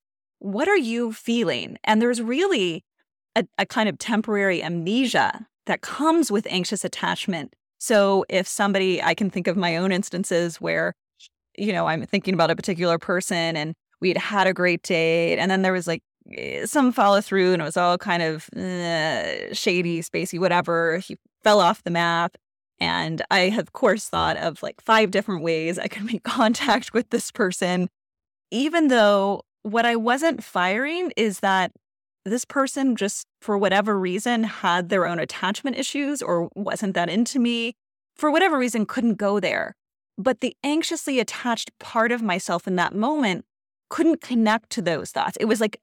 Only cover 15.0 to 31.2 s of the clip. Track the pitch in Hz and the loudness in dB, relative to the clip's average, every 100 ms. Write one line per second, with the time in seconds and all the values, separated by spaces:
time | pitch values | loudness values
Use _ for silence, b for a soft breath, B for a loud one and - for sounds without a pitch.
15 | 165 165 170 170 180 190 190 185 170 165 | 4 2 2 0 2 2 2 0 -2 -6
16 | _ _ - - 67 69 220 302 254 247 | _ _ -20 -12 -10 -8 -2 2 2 4
17 | 202 202 - 190 180 180 151 180 175 180 | 4 4 2 2 4 2 0 0 2 2
18 | 208 175 165 156 - - 185 180 170 165 | 0 -2 -2 -4 -10 -10 -8 -6 -4 -2
19 | 156 123 80 60 50 - - 180 170 170 | -2 -2 -4 -6 -8 -4 0 0 0 -2
20 | 165 165 175 165 185 175 175 165 165 165 | -4 -6 -4 -2 2 2 2 0 0 -2
21 | - - _ _ 220 208 208 220 - 170 | -6 -16 _ _ 4 6 6 2 -2 0
22 | 170 170 170 - _ _ _ - 170 165 | 0 0 -2 -6 _ _ _ -6 -2 -2
23 | 160 160 - 196 185 220 165 - 226 214 | -2 -4 0 2 2 0 -4 0 2 2
24 | - 170 160 156 156 143 - - - 220 | -2 -2 0 0 -4 -6 -12 -10 0 2
25 | 214 196 208 185 165 160 160 180 - - | 4 0 -2 -4 -2 -2 -2 -4 -6 -6
26 | 214 220 - 233 226 233 208 240 - 220 | -6 -6 -4 0 2 2 0 0 0 -4
27 | 240 233 - - 196 - 180 180 180 _ | -2 -4 -4 -2 -2 0 -2 0 -2 _
28 | _ _ _ _ - 214 285 330 302 247 | _ _ _ _ -8 -2 0 2 4 6
29 | 208 202 196 196 - _ 220 226 233 233 | 6 6 2 -2 -6 _ -4 0 2 2
30 | 226 262 330 - - 190 180 208 277 339 | 2 2 2 0 -4 -2 0 0 -2 -2
31 | 359 - | -4 0